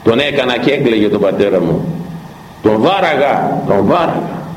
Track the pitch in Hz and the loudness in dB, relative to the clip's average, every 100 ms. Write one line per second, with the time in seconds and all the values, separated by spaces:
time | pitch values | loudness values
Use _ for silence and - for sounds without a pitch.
0 | - 117 143 139 127 120 - 135 123 113 | 2 2 2 0 0 0 0 2 2 2
1 | 104 104 95 95 101 95 85 78 - - | 2 2 0 2 2 2 0 -2 -4 -8
2 | - - - - - - - 107 131 190 | -10 -12 -16 -20 -20 -2 0 2 2 2
3 | 180 147 139 110 - - 92 98 98 170 | 0 2 0 0 -2 -4 -2 0 2 2
4 | 160 - - - - | 0 -4 -6 -8 -12